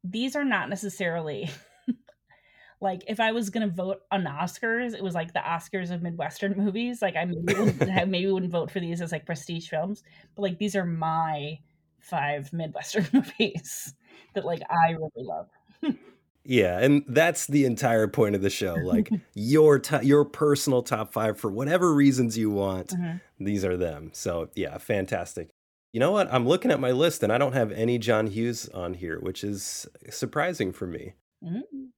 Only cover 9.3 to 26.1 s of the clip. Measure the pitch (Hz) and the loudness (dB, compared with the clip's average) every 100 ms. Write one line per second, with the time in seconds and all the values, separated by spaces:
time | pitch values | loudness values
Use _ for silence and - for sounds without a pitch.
9.3 | 160 - 165 - 160 175 208 _ - _ | -8 -6 -8 -4 -4 -4 -6 _ -20 _
10.3 | - 202 175 208 196 175 165 160 160 160 | -4 -4 -2 -2 0 -2 -2 0 0 0
11.3 | 151 147 156 _ _ _ _ - 170 143 | -2 -6 -10 _ _ _ _ -6 -2 -2
12.3 | 147 143 170 156 - - 220 170 262 - | -2 -4 -6 -6 -8 -4 -2 4 2 2
13.3 | - 226 - - - - - _ - _ | 0 0 0 -10 -12 -14 -18 _ -20 _
14.3 | 202 170 165 - 170 165 165 156 - 123 | -6 -4 -4 0 4 4 2 -6 -8 -10
15.3 | 80 - _ _ _ 320 - - _ _ | -10 -10 _ _ _ -4 -4 -8 _ _
16.3 | _ - 127 92 87 131 143 143 127 165 | _ 0 4 4 4 4 4 4 2 4
17.3 | - - 143 131 113 131 113 107 - 107 | 2 0 2 4 2 2 4 4 4 2
18.3 | 101 98 - 95 85 - 214 - 208 - | 4 0 0 -2 -2 2 2 2 -2 -4
19.3 | - 113 151 156 143 - 143 127 147 143 | -6 2 8 8 8 4 2 6 6 4
20.3 | - 151 143 - 127 123 107 110 - 110 | 2 2 2 2 2 2 -2 -2 0 0
21.3 | 107 110 101 139 180 180 147 143 127 120 | 0 -4 -2 0 4 4 6 6 6 0
22.3 | 110 107 101 98 92 90 180 170 175 _ | 2 0 0 0 -2 -4 -6 -4 -8 _
23.3 | _ 98 104 - 90 87 73 80 - - | _ -4 0 0 0 -2 -4 -12 -8 -4
24.3 | 85 82 - 78 73 - 104 95 98 87 | -4 -6 -6 -6 -8 -4 -2 0 -4 -6
25.3 | - 80 _ _ _ _ 113 139 | -10 -12 _ _ _ _ 0 2